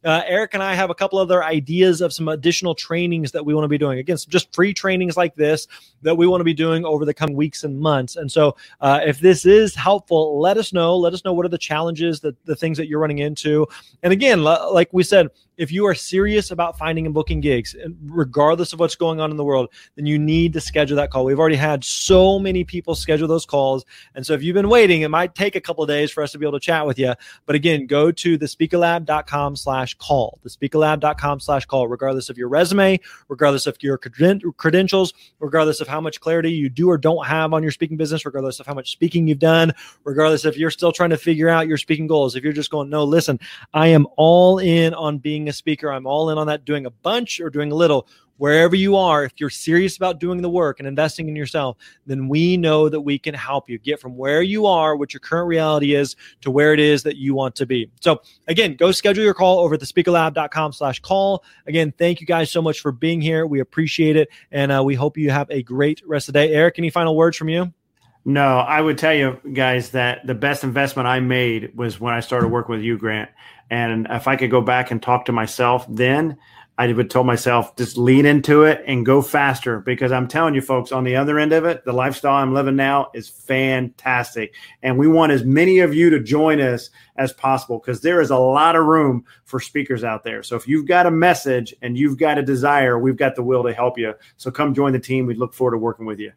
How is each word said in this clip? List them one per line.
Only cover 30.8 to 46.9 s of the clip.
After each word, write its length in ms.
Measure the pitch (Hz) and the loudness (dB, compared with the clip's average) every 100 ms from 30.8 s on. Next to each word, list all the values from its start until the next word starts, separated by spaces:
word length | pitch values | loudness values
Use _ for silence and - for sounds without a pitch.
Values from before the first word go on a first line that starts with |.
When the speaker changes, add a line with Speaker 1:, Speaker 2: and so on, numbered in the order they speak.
| 156 151 | 0 0
Speaker 1:
dot 200 | 151 151 | -2 -2
com 200 | 147 143 | -4 -6
slash 280 | - 143 - | -4 -4 -2
call, 200 | 135 120 | -2 -2
regardless 440 | 120 135 131 120 | -2 -4 -4 -8
of 60 | 123 | -10
your 120 | 123 | -2
resume, 500 | 143 175 196 190 185 - - _ | 0 2 4 2 2 -4 -20 _
regardless 400 | 131 147 139 - | 0 2 2 -2
of 80 | - | -4
your 160 | 143 135 | -4 -4
creden-, 600 | 127 120 170 202 180 - | -6 2 2 2 -4 -2
credentials, 580 | 156 170 190 190 180 - _ _ | 0 2 2 0 0 -4 _ _
regardless 420 | 151 156 156 151 | -2 0 2 0
of 60 | 147 | -6
how 140 | 151 | -6
much 200 | 156 151 | -8 -6
clarity 300 | 160 165 165 | -2 -2 0
you 180 | 165 139 | -2 -4
do 200 | 127 180 | 0 2
or 100 | 165 | 4
don't 280 | 156 165 131 | 2 0 -2
have 260 | 156 160 | -2 0
on 100 | 160 | 0
your 80 | 156 | -2
speaking 260 | - 160 156 | -4 -6 -4
business, 300 | 156 156 147 | -4 -4 -6
regardless 320 | 135 135 123 | -6 -8 -8
of 80 | 139 | -12
how 80 | |
much 160 | 139 127 | -12 -10
speaking 380 | - 170 170 160 | -4 -2 0 0
you've 100 | 143 | 2
done, 340 | 160 165 165 - - _ | 4 4 2 0 -10 _
regardless 420 | - 139 156 156 | -6 0 2 2
if 120 | 156 143 | -2 -2
you're 140 | 160 | -4
still 200 | - 175 | 0 0
trying 200 | 156 175 | 2 0
to 60 | 156 | 0
figure 320 | - 160 165 | 0 2 2
out 200 | 165 160 | 2 0
your 100 | 151 | -4
speaking 300 | - 151 156 | -2 -4 0
goals. 260 | 156 135 | 2 0
If 80 | 123 | -2
you're 100 | 143 | -4
just 180 | 147 143 | -4 -6
going, 200 | 156 139 | -6 -4
"No, 140 | 151 | -2
listen, 340 | 147 165 160 127 - - - | 2 2 0 -4 -6 -20 -6
I 160 | 156 160 | 2 6
am 200 | 160 143 - | 6 4 4
all 420 | 160 175 180 190 | 6 8 6 4
in 360 | 185 165 165 | 2 2 2
on 240 | 160 156 147 | 0 -6 -6
being 260 | 147 151 151 | -6 -6 -6
a 40 | |
speaker. 400 | 143 - 147 151 | -6 -4 -4 -4
I'm 140 | 135 131 | -6 -4
all 240 | 147 160 | -2 -2
in 80 | 156 | -2
on 80 | 151 | -2
that, 180 | 151 | -4
doing 220 | 131 147 | -4 -6
a 40 | 127 | -6